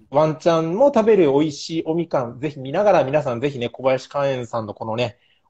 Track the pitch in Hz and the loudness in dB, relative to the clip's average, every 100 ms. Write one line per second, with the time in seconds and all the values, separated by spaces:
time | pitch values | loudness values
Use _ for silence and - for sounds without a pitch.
0 | _ 139 156 147 175 165 160 185 285 254 | _ 2 2 2 2 2 0 2 2 4
1 | 214 202 156 139 156 143 - 160 160 165 | 4 4 4 4 0 -4 -8 -6 -4 -4
2 | 165 151 120 123 147 139 131 160 208 180 | -2 -4 -4 -8 -10 -10 -6 0 2 4
3 | 135 147 135 117 143 135 117 - 131 131 | 2 0 -2 -2 -4 -4 -8 -2 0 0
4 | - 143 139 131 117 117 104 101 113 110 | -2 -4 -2 -4 -6 -8 -8 -8 -6 -4
5 | 120 - _ _ _ | -4 -6 _ _ _